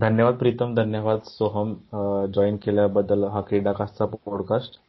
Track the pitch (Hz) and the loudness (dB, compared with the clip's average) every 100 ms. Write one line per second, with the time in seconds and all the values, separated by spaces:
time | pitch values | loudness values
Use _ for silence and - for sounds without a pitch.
0 | 110 110 120 123 123 117 123 113 110 107 | 0 4 2 4 0 0 -2 0 0 -2
1 | 107 110 - - 107 104 107 107 - 107 | 0 -2 -4 -2 -2 0 -4 -6 -10 -6
2 | 101 98 98 98 101 101 110 104 101 101 | -2 -2 0 2 2 2 0 2 2 2
3 | 98 101 98 104 - 101 101 98 104 - | 2 0 0 -2 -2 0 0 -2 -4 -2
4 | 107 107 104 98 92 - - - | -4 -4 -8 -6 -2 -2 -4 -18